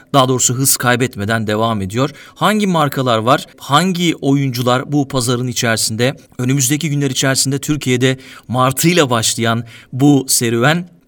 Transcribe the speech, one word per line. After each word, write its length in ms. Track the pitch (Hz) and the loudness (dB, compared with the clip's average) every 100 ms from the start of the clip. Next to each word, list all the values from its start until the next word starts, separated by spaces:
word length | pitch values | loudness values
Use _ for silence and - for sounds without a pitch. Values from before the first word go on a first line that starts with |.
| - | -2
Daha 140 | 143 131 | 2 2
doğrusu 260 | 127 - | 2 0
hız 220 | 123 135 - | 0 0 0
kaybetmeden 720 | 123 120 127 - 101 113 107 | 0 2 0 -4 -4 -2 -2
devam 360 | 107 113 107 | 0 0 -2
ediyor. 280 | 95 113 147 - - | -4 -2 -4 -6 -20
Hangi 320 | - 175 214 202 | -4 0 0 0
markalar 520 | 170 143 139 127 113 | 0 0 0 0 0
var? 280 | 110 147 - - | 2 0 -2 -16
Hangi 560 | - 143 185 170 175 - | 0 0 2 0 -2 0
oyuncular 720 | 139 143 135 123 123 123 147 | 0 2 0 -2 0 0 0
bu 160 | 147 139 | -2 -2
pazarın 400 | 131 123 120 127 | -2 -2 -2 -4
içerisinde? 680 | 117 117 113 - 110 123 147 - - | -2 -2 -2 -2 -2 -2 -2 -12 -6
Önümüzdeki 520 | 123 139 131 151 156 | -2 0 0 -2 -2
günler 200 | 143 139 | -2 -2
içerisinde 480 | 131 139 131 131 139 | -2 0 0 -2 -4
Türkiye'de 600 | - 151 131 127 131 131 - - - | -4 -4 0 2 2 0 -8 -20 -6
Martı 400 | 123 127 131 170 | 0 0 2 2
ile 220 | 175 135 | 2 2
başlayan 540 | 117 - - 113 117 117 - - | 0 -2 -2 -2 -2 -6 -16 -12
bu 320 | 127 147 139 131 | 2 4 4 2
serüven 600 | - 120 117 131 170 180 - | -2 0 2 2 0 -4 -16